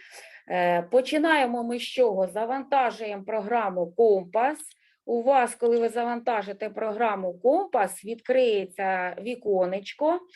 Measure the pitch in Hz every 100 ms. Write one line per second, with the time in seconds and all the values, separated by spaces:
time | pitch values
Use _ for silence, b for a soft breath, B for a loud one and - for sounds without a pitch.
0 | B B B B - 180 175 175 175 247
1 | 254 302 320 311 247 240 233 240 233 254
2 | 240 190 185 190 233 269 269 277 240 -
3 | 220 202 196 220 202 233 202 180 170 175
4 | 226 190 175 214 262 302 - - _ _
5 | - 233 233 277 233 - 240 233 226 240
6 | 233 233 233 220 196 196 220 208 220 208
7 | 233 196 185 180 233 330 381 240 190 -
8 | 196 233 - 262 247 202 190 - 190 185
9 | 180 - 214 233 208 190 180 196 196 -
10 | 302 359 B